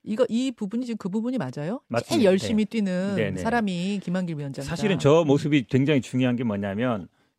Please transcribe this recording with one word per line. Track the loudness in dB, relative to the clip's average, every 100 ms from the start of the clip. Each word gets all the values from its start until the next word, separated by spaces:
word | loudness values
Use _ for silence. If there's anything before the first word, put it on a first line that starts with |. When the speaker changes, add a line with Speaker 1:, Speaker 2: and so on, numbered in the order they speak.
Speaker 1:
이거, | -8 0 0
이 | 2 -2
부분이 | -4 -6 -4 -4
지금 | -6
그 | -4
부분이 | -4 -2 -4
맞아요? | -4 -6 -6 -6 -4
Speaker 2:
맞습니다. | -4 0
Speaker 1:
제일 | 2 4
열심히 | 4 2 0 0
Speaker 2:
네. |
Speaker 1:
뛰는 | 0 -2 -2 -2 0
Speaker 2:
네, | -2
네. | -2
Speaker 1:
사람이 | -2 0 -2 -2 -4 -4
김한길 | -4 -4 -4 -6
위원장이다. | -8 -8 -6
Speaker 2:
사실은 | -2 0 2
저 | 6 6
모습이 | 6 2 4 2 2
굉장히 | 2 4 2
중요한 | 0 0 0 0
게 |
뭐냐면 | -2 -2 -4 -2 -2 -2 -6 _ _